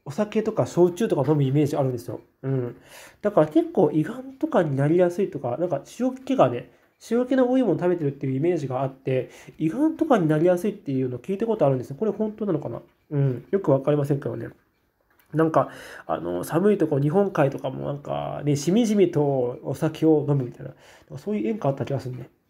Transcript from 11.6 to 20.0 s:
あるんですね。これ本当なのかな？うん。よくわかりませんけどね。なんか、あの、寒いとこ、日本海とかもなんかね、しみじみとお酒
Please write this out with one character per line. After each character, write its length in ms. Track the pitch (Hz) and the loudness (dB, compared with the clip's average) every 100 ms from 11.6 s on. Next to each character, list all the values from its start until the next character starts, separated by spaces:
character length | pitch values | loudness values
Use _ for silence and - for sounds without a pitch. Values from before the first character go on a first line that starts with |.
| 143 | 2
あ 40 | |
る 60 | 131 | 0
ん 20 | |
で 80 | 113 | -4
す 60 | |
ね。 40 | 143 | -4
こ 60 | |
れ 80 | 220 | -4
本 220 | 202 220 | -2 -4
当 120 | 214 208 | -4 -4
な 60 | |
の 80 | 151 | -4
か 80 | 120 | -4
な？ 140 | 120 - _ - | -10 -14 _ -4
う 60 | 147 | 0
ん。 280 | 135 117 - | 0 0 -4
よ 100 | 196 | -2
く 100 | 160 | 2
わ 100 | 135 | 2
か 80 | 143 | 2
り 40 | 147 | 0
ま 80 | |
せ 120 | 143 139 | 0 -2
ん 40 | |
け 80 | 120 | -4
ど 80 | 120 | -8
ね。 140 | 123 - _ _ _ _ _ _ _ | -10 -14 _ _ _ _ _ _ _
な 120 | 151 160 | 0 2
ん 60 | |
か、 180 | 151 - - - - - | 2 0 -4 -18 -14 -6
あ 120 | 160 | -4
の、 240 | 170 175 | -4 -6
寒 300 | - 156 202 | -2 0 2
い 40 | 202 | 2
と 120 | 156 | 2
こ、 100 | 139 | 0
日 100 | 147 | 2
本 220 | 190 196 | 2 2
海 200 | 196 139 | 2 0
と 60 | 135 | 0
か 120 | 135 | -6
も 160 | 135 143 | -6 -6
な 80 | |
ん 60 | 143 | -6
か 420 | 147 143 147 - | -6 -6 -6 -4
ね、 140 | 147 143 | 0 0
し 160 | 170 | 2
み 120 | 208 220 | 2 4
じ 100 | 208 | 4
み 160 | 175 | 2
と 480 | 147 147 135 120 127 | 2 0 0 -2 -4
お 120 | 147 139 | -8 -4
酒 300 | 156 151 | -4 2